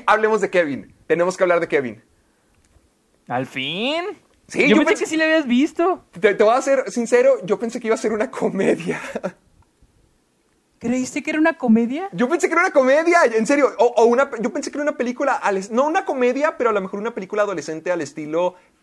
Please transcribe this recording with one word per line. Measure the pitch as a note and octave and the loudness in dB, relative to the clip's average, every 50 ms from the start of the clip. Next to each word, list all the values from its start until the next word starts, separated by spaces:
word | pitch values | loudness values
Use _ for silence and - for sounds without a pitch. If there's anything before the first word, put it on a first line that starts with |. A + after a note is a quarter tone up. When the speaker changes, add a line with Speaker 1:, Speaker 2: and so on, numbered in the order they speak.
| - | 0
Speaker 1:
Hablemos | - G#3 G#3+ A3 G#3+ A3 G#3 | 0 2 2 2 0 0 0
de | F#3+ F#3 | -2 0
Kevin. | - F3+ E3+ D3 C3+ A2+ F#2+ - _ _ _ | 0 0 0 0 -4 -8 -10 -14 _ _ _
Tenemos | - D#3+ E3+ F3 F#3 F3+ | -2 0 0 0 0 0
que | - F#3+ | 0 2
hablar | F3+ F3 E3+ | 2 2 2
de | E3+ | 0
Kevin. | E3 E3 C#3 B2+ A#2 G#2 - _ _ _ _ _ _ _ _ _ _ _ _ _ _ _ _ _ _ _ _ _ _ _ _ _ | 0 -2 -2 -2 -4 -8 -14 _ _ _ _ _ _ _ _ _ _ _ _ _ _ _ _ _ _ _ _ _ _ _ _ _
Speaker 2:
¿Al | - B2 B2+ C3+ | -6 -6 -6 -6
fin? | B2+ - C#3 C3 C#3+ D#3+ F#3+ A3+ C4+ D4+ E4+ F4 G#4 F4 - _ _ _ _ _ | -6 -8 -8 -8 -6 -6 -6 -4 -4 -4 -6 -6 -8 -10 -14 _ _ _ _ _
Speaker 1:
Sí, | - - - | -8 -2 0
Speaker 2:
Yo | A#3 D4 | 2 4
Speaker 1:
yo | D#4 | 4
Speaker 2:
pensé | D#4 D4 D#4+ G#4+ | 4 4 2 0
Speaker 1:
pens- | - | 0
Speaker 2:
que | - | -2
sí | - D#4+ | -4 -2
la | D#4+ D#4+ | -2 0
habías | D#4+ D#4+ D#4+ D4 | 2 2 0 0
visto. | A#3+ A#3+ B3 C#4+ E4+ - - E4+ F#4 F4 - - _ - F3 | 2 2 2 0 0 0 0 0 0 0 -2 -6 _ -4 0
Speaker 1:
Te, | F#3 G#3 G3 | 0 2 2
te | - G#3+ | 4 4
voy | G#3+ A#3 | 4 4
a | D4+ | 2
ser | - C#4 C4+ C4 B3 G3 | 2 2 0 0 0 -2
sincero, | G3 A#3+ A#3 A3+ B3 A#3+ B3+ C4+ C4 A3 G3 | -4 -6 -2 2 4 4 6 4 4 2 0
yo | E3+ G3+ - | -4 -4 -4
pensé | A#3+ A3+ - B3 | -4 -6 -8 -6
que | A3+ | -4
iba | A3 A3+ | -4 -2
a | A3 | -2
ser | - G#3+ A3+ | -2 -2 -2
una | G#3 A3 B3+ | -2 -4 -4
comedia. | - - - G3 - F#3+ F#3+ - E3 D3+ E3 F3 - - - - - - | -4 -4 -4 -2 -2 0 0 0 0 0 -2 -6 -6 -8 -8 -10 -10 -8
<laughs> | - F#3 - _ _ _ _ _ _ _ _ _ _ _ _ _ _ _ _ _ _ _ _ _ _ _ _ _ _ _ _ _ | -10 -10 -12 _ _ _ _ _ _ _ _ _ _ _ _ _ _ _ _ _ _ _ _ _ _ _ _ _ _ _ _ _
Speaker 2:
¿Creíste | - A#3 B3 B3+ B3+ B3+ - D4+ | -4 -2 -2 -2 -2 -4 -6 -8
que | - D#4 | -6 -4
era | D#4+ D#4 | 0 0
una | D#4 E4 D#4+ | 2 0 0
comedia? | - C4 A#3 A3 A#3 A#3 A3+ C4 D#4+ F#4+ G4 - | 0 2 4 4 4 4 0 -2 -6 -8 -6 -4
Speaker 1:
Yo | F3 A#3+ B3 | -2 -2 0
pensé | E4+ E4+ - | 0 0 0
que | - E4 | 0 2
era | E4 F4+ | 2 0
una | F#4+ | 2
comedia, | - D4 C4 B3+ C4+ D#4 E4 E4+ F4 E4+ D#4 | 2 2 4 4 4 4 4 4 4 4 4
en | B3+ A3 A3 A3 | 4 2 2 2
serio. | - C#4+ C#4+ C#4 A3 - - | 2 2 4 2 2 2 2
O, | A#3 A#3+ - | 2 2 4
o | G#3+ A#3 | 4 4
una, | A#3+ A#3 B3+ C#4 C#4 - A3 | 4 4 4 2 0 -2 -4
yo | G3+ A#3+ - | -4 -4 -4
pensé | D4 C#4 C4+ | -6 -8 -8
que | - | -6
era | C4+ D4 | -4 -4
una | D4 D4 | -4 -4
película, | D4 B3 A#3+ A#3+ - C#4+ C4+ A#3+ | -4 -4 -4 -4 -2 0 0 0
al | - - G3 G3+ | 0 0 -2 -2
es-, | G3 F#3+ G#3 | -2 -4 -2
no | A3 A#3 C#4 | -2 0 0
una | D#4 D#4+ F#4+ F#4+ | 0 0 -2 -2
comedia, | F#4 D4+ C4 B3 B3 B3 C4+ D4 D#4+ D#4+ | -2 -2 0 0 0 0 0 -2 -2 -2
pero | - B3+ A#3 | -2 -2 0
a | G#3+ | 0
lo | G3+ | -2
mejor | F#3+ F#3 - G3+ | -2 -4 -6 -8
una | G#3+ A3+ - | -8 -8 -8
película | G#3+ F#3+ F#3 G#3 G#3 G#3 | -8 -10 -6 -2 -2 -2
adolescente | G3+ F#3+ D#3+ - D#3+ D#3 D#3+ D#3+ F3+ | -2 -2 -6 -8 -8 -10 -8 -4 -4
al | F3 E3+ | -4 -4
estilo, | E3+ - - E3 D3+ D3 D#3 E3 F3+ F3+ F3+ - _ _ _ _ | -6 -8 -10 -12 -8 -6 -2 -2 -2 -2 -4 -8 _ _ _ _